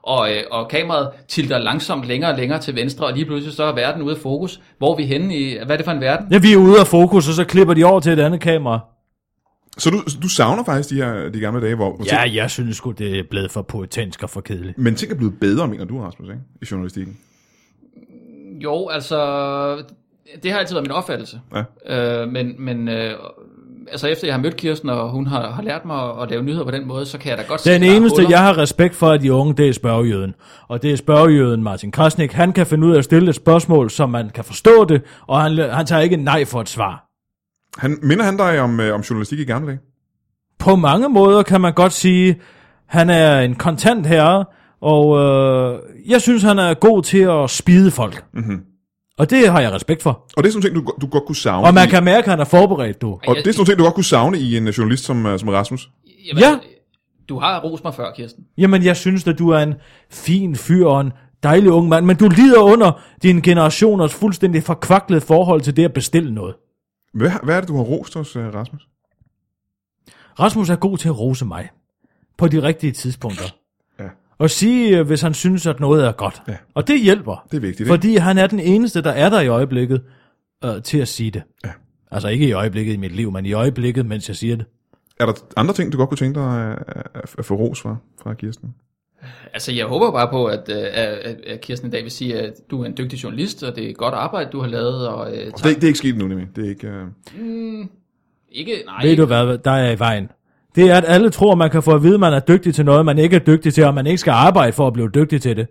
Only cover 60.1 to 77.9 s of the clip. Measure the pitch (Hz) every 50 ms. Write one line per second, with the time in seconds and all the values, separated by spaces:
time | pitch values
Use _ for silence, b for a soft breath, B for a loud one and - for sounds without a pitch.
60.1 | - - - - 175 196 196 175 147 117 - - 170 185 175 160 139 139 139 131
61.1 | b b b b b _ - 147 156 190 202 190 170 170 170 165 160 165 175 180
62.1 | 185 151 214 208 170 175 262 269 247 226 208 202 220 233 220 175 - B B B
63.1 | B B - 185 180 170 147 180 175 170 160 156 160 - 208 220 208 190 165 147
64.1 | - - 208 214 185 - 196 190 170 156 156 - 165 - - - 185 196 196 -
65.1 | 180 156 - - 160 165 185 175 175 156 131 143 135 147 170 170 - 135 - -
66.1 | - 165 170 135 110 107 92 92 - _ _ _ _ _ _ _ _ _ _ _
67.1 | - 107 113 170 180 220 - 135 165 185 185 175 151 135 117 113 147 - - -
68.1 | - 165 147 - - 123 117 110 104 104 117 123 - 143 _ _ _ _ _ _
69.1 | _ _ _ _ _ _ _ _ _ _ _ _ _ _ _ _ _ _ b b
70.1 | b b b b b - 180 214 - 226 190 165 175 170 - 196 196 160 - 165
71.1 | 151 107 110 131 131 127 127 101 82 87 82 - _ _ _ _ _ _ _ _
72.1 | _ _ _ _ _ - 170 165 143 160 127 151 160 - 165 143 120 - - 127
73.1 | 127 - - 113 98 90 92 92 _ _ _ _ _ _ _ _ _ - 101 92
74.1 | - _ _ _ _ _ 151 156 - - 190 226 247 247 233 220 190 170 156 143
75.1 | 156 139 - 165 151 - - 180 185 180 160 165 147 127 143 139 151 156 143 117
76.1 | 110 - 101 95 - - - - 104 - _ _ _ - - - 294 277 220 190
77.1 | 196 214 139 110 90 - _ _ 160 147 101 95 90 - 110 120